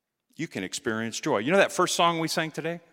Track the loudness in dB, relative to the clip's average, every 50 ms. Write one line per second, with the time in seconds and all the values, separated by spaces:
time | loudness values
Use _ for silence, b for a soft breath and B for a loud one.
0 | _ _ _ _ _ _ _ -10 -10 -8 -6 -6 -6 -6 -8 -6 -4 -4 -2 -2
1 | -4 -4 -6 -6 -2 0 0 0 2 4 4 4 4 4 4 0 0 2 2 2
2 | 2 2 2 0 -2 -2 0 -2 -2 -2 -6 -6 -6 -6 -8 -8 -14 _